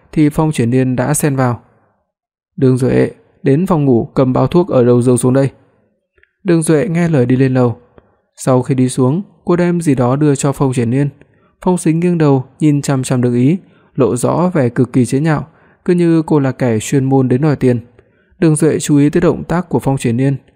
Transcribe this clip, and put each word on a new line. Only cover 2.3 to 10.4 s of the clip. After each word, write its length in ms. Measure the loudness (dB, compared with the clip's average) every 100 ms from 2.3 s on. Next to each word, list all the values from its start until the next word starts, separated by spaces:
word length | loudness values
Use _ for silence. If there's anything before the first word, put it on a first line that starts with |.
| _ _ -2
"Đường 200 | 0 2
Duệ, 340 | 0 0 -2 -4 _ _
đến 240 | 0 0 0
phòng 180 | 0
ngủ 240 | 2 0 0
cầm 180 | -2 0
bao 140 | 0 0
thuốc 220 | 0 0
ở 160 | 2
đầu 180 | 2 2
giường 160 | 2 2
xuống 160 | 2
đây." 160 | 0 -2 -6 _ _ _ _ _ _ _ _
Đường 180 | -2 -2
Duệ 260 | 2 0 0
nghe 200 | -2 0
lời 180 | 0 2
đi 100 | 2
lên 180 | 2
lầu. 220 | 2 0 -2 _ -20 _ _ _ _
Sau 260 | -2 -2
khi 120 | 0
đi 140 | -2 -2
xuống, 340 | 0 0 -2 -6 _
cô 120 | -4 0
đem 240 | 0 0
gì 140 | 0
đó 220 | 0 0 0
đưa 180 | 0
cho 180 | 0